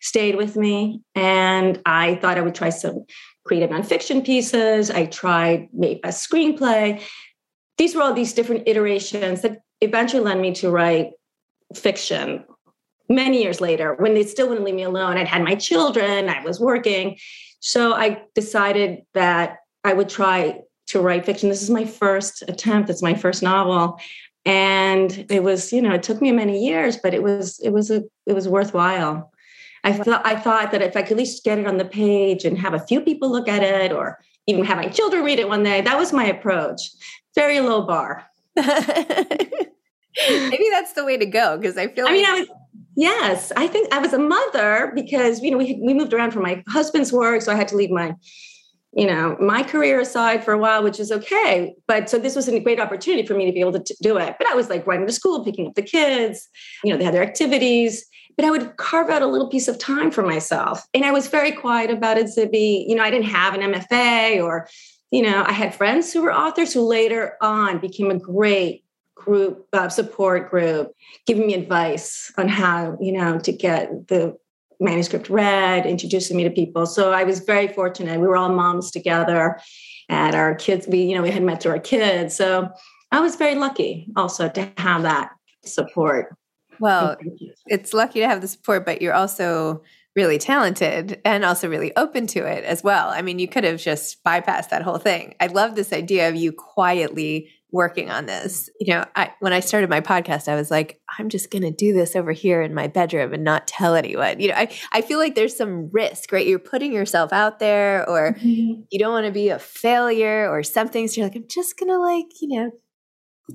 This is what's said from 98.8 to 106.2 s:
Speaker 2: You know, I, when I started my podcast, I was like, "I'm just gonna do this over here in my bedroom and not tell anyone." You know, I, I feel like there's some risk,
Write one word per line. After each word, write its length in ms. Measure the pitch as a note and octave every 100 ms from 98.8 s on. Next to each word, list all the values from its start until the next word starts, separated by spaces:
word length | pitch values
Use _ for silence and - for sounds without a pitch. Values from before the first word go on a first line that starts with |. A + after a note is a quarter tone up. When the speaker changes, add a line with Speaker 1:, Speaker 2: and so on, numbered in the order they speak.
Speaker 2:
You 140 | F#3+
know, 100 | E3+ -
I, 160 | - - -
when 120 | F#3+
I 80 | F3+
started 300 | F#3 G#3+ F#3
my 100 | D#3
podcast, 480 | D#3+ F#3 E3+ D3+ -
I 60 |
was 160 | D3 D3
like, 300 | D#3 D#3 - - -
"I'm 100 | G#3+
just 220 | G3 -
gonna 200 | G3+ E3+
do 220 | D#3 G#3
this 240 | F#3 E3+ F#3
over 160 | E3+
here 300 | D#3+ G3 E3+
in 100 | D#3
my 140 | D3+ D3
bedroom 480 | F#3 E3+ D#3+ B2
and 100 | D#3
not 220 | D#3 D3+ -
tell 280 | - F3
anyone." 460 | E3 C3 - A#2+ -
You 80 | G3
know, 60 |
I, 140 | - A3+ - -
I 100 | A3+
feel 160 | A3+ D4+
like 160 | D#4
there's 200 | A3 A3
some 360 | - G#3+ F3 D#3+
risk, 420 | G#3 G#3+ -